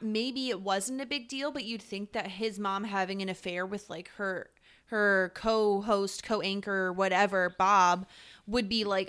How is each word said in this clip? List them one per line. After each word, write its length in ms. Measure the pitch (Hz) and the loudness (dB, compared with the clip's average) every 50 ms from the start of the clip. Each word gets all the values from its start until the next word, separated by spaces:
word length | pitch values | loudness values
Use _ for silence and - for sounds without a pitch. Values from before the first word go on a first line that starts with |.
maybe 480 | 220 220 214 220 233 262 254 262 262 254 | -4 -2 -2 -2 -2 -2 -4 -4 -4 -4
it 100 | 220 185 | -4 -4
wasn't 400 | 190 196 190 196 196 247 262 262 | -2 -2 0 0 0 -2 -4 -6
a 60 | 277 | -6
big 240 | 240 285 285 233 240 | -6 -6 -8 -8 -8
deal, 220 | 269 269 277 302 | -8 -6 -6 -4
but 120 | 285 294 208 | -6 -6 -8
you'd 180 | 214 233 214 | -8 -8 -10
think 300 | - - 202 196 208 202 - | -10 -10 -8 -8 -8 -6 -6
that 140 | 226 180 196 | -6 -6 -6
his 320 | 185 185 220 220 196 196 | -6 -4 -4 -4 -4 -4
mom 240 | 208 196 190 196 208 | -4 -2 -2 -2 -4
having 380 | 220 202 196 190 180 196 196 | -2 -2 -2 -2 -2 -2 -4
an 80 | 196 190 | -4 -6
affair 360 | 180 - - 185 175 180 185 | -6 -6 -6 -6 -4 -4 -4
with, 240 | 190 202 202 - - | -4 -6 -8 -8 -10
like, 200 | 175 165 180 - - - | -12 -14 -14 -14 -10 -6
her, 320 | 202 190 185 170 - - _ _ _ _ - _ _ _ | -6 -4 -4 -6 -8 -12 _ _ _ _ -20 _ _ _
her 440 | 226 214 208 202 196 190 185 180 - | 0 2 4 4 6 4 4 2 -2
co-host, 880 | - - 220 220 220 214 208 202 196 202 208 208 202 196 190 - - - | -2 0 2 2 4 4 4 2 2 2 2 2 2 2 -2 -4 -8 -4
co-anchor, 680 | - 226 208 - 190 196 202 196 208 196 190 185 185 | -2 -2 0 0 -2 -2 -4 -4 -2 -2 0 0 0
whatever, 640 | 180 185 190 190 180 180 208 196 196 190 180 180 180 - | 0 2 2 2 4 4 4 4 4 2 2 2 2 2
Bob, 500 | 185 190 208 196 180 180 175 180 190 - - - - - - - _ | 4 6 6 8 8 6 4 2 0 -8 -14 -20 -20 -20 -20 -20 _
would 220 | 202 208 247 220 190 | -2 0 0 0 0
be, 160 | 226 226 214 | 0 0 0
like, 240 | 202 196 190 190 | 2 0 0 0